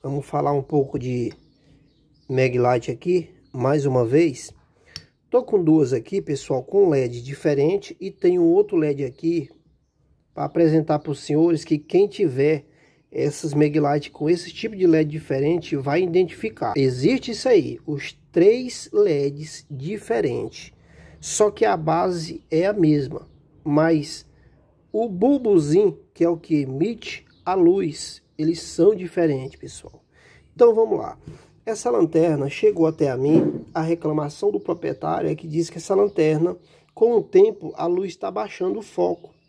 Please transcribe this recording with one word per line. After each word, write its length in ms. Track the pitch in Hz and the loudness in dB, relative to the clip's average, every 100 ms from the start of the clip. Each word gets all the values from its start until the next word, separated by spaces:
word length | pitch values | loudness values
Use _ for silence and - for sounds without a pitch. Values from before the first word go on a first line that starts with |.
vamos 220 | 135 139 | -6 -8
falar 280 | 143 147 143 | -4 -2 0
um 100 | 143 | -2
pouco 360 | 135 151 135 139 | 0 -2 -2 -6
de 360 | 123 123 110 - _ _ _ _ _ _ _ _ _ | -6 -4 -6 -8 _ _ _ _ _ _ _ _ _
Maglite 640 | 131 131 123 123 123 - | 0 2 2 2 0 -2
aqui, 380 | 120 175 180 165 - _ | -8 -2 -2 -2 -18 _
mais 320 | 131 127 151 | -4 -2 0
uma 220 | 139 127 117 | 0 0 2
vez. 480 | 139 165 127 - _ _ _ _ - _ _ _ | 2 2 -2 -16 _ _ _ _ -20 _ _ _
Tô 140 | 247 | -2
com 200 | 247 208 | 2 2
duas 300 | 160 156 131 | 4 4 4
aqui, 300 | 123 - 196 | 0 -4 -6
pessoal, 400 | - 139 - 131 | -4 -8 -4 -6
com 260 | 127 196 190 | 0 2 4
led 340 | 139 123 120 | 4 0 -6
diferente 720 | 127 139 165 139 147 196 - - | -12 -4 -2 2 0 0 -6 -14
e 100 | 190 | -14
tem 280 | - 175 180 | 0 2 4
um 80 | 170 | 4
outro 320 | 180 208 180 | 4 2 0
led 260 | 151 139 | 0 -2
aqui 460 | 135 127 165 170 139 _ _ _ _ _ _ _ _ | -6 -4 -4 -2 -6 _ _ _ _ _ _ _ _
pra 140 | - 147 | -8 -6
apresentar 520 | - 165 160 156 151 | 2 4 4 0 -4
pros 180 | 156 139 | -4 -10
senhores 440 | - 151 170 160 | -2 2 2 0
que 140 | - 151 | -2 -4
quem 320 | - - 202 | 0 2 2
tiver 560 | - 180 127 147 151 _ _ _ _ _ | 0 -2 0 0 0 _ _ _ _ _
essas 400 | - 135 143 160 | -4 -4 -4 -4
Maglite 580 | 143 151 151 147 147 147 | 2 2 2 0 -2 -4
com 200 | - 151 | -6 -2
esse 200 | 175 170 | -2 -4
tipo 240 | - 220 | -10 -10
de 120 | 208 185 | 0 2
led 240 | 160 156 | 4 2
diferente 680 | 151 - 135 143 170 160 143 | -4 -6 -2 0 -2 -2 -6
vai 260 | 135 156 | -2 -2
identificar. 720 | 180 170 175 - 220 - 117 | 0 0 0 -4 -10 -6 -4
Existe 580 | 107 135 123 147 254 247 | 0 0 2 0 0 -4
isso 180 | 214 262 | -4 2
aí, 280 | 220 123 120 - | 2 2 -8 -8
os 300 | 143 - - _ | -8 -10 -18 _
três 560 | - 185 240 254 - - | 4 4 4 -2 -12 -4
leds 760 | 208 208 143 139 143 156 - _ | 0 2 2 -2 -6 -14 -16 _
diferentes. 1040 | 139 143 208 - 233 131 120 107 - - _ _ - - - | -12 -10 -10 -4 -2 -2 -4 -8 -12 -20 _ _ -20 -20 -18
Só 300 | - - 208 | -10 0 0
que 160 | 202 220 | 2 0
a 100 | 185 | 0
base 680 | 156 160 185 175 160 - _ | 0 0 0 -4 -8 -14 _
é 140 | 160 | 0
a 80 | 190 | 0
mesma, 560 | 208 160 147 135 - - _ _ _ | 2 2 2 0 -10 -16 _ _ _
mas 640 | - 147 160 160 143 - - _ _ _ _ _ _ | -2 2 2 2 -2 -14 -20 _ _ _ _ _ _
o 180 | 214 233 | -4 -4
bulbozinho, 880 | 180 240 285 240 196 147 170 202 - _ | 0 2 2 4 2 4 2 2 -2 _
que 80 | _ | _
é 60 | 170 | 0
o 80 | 165 | 0
que 240 | - 156 | -2 -2
emite 680 | 135 135 190 233 - - _ _ | -2 -2 -4 -4 -12 -16 _ _
a 100 | - | -4
luz, 680 | 190 170 196 180 147 - - _ - | 4 4 4 0 -6 -14 -16 _ -4
eles 240 | 156 165 | -4 -4
são 320 | - - 175 | -8 2 2
diferentes, 640 | 214 180 - 165 135 131 - | 2 -6 -2 0 0 -6 -14
pessoal. 420 | - - - - _ _ _ _ _ | -20 -18 -20 -20 _ _ _ _ _
Então 180 | - 240 | 4 4
vamos 240 | 220 220 196 | 6 0 -2
lá. 220 | 107 - - - _ _ - | -6 -12 -20 -20 _ _ -8
Essa 240 | 214 240 | -6 -2
lanterna 580 | 240 165 165 170 147 139 | 0 2 2 2 0 -4
chegou 380 | - 214 190 160 | 0 0 2 0
até 240 | 156 156 | 2 -2
a 60 | 123 | 0
mim, 480 | 139 160 - - - | 2 2 2 -4 -8
a 60 | 160 | -6
reclamação 720 | 160 170 156 156 147 - 202 | -2 -2 -2 -4 -4 -4 -4
do 80 | 202 | -2
proprietário 680 | 196 170 147 135 156 165 160 | -4 -6 -6 -6 -4 -4 -4
é 60 | |
que 140 | 156 165 | -6 -6
diz 200 | 151 165 | -4 -4
que 100 | 175 | -8
essa 180 | - 196 | -2 2
lanterna, 600 | 208 196 156 151 170 180 _ _ _ | 2 2 0 2 0 -4 _ _ _
com 220 | - 226 233 | 0 2 2
o 80 | |
tempo, 480 | 160 185 208 - 156 | 4 4 4 2 -14
a 120 | - 170 | -6 -2
luz 280 | 175 190 | -2 -4
tá 160 | 170 190 | -8 -8
baixando 480 | 190 208 - 185 208 | -6 -8 -4 -4 -4
o 40 | |
foco. 520 | 208 - 175 170 - _ | -8 -2 -2 -2 -10 _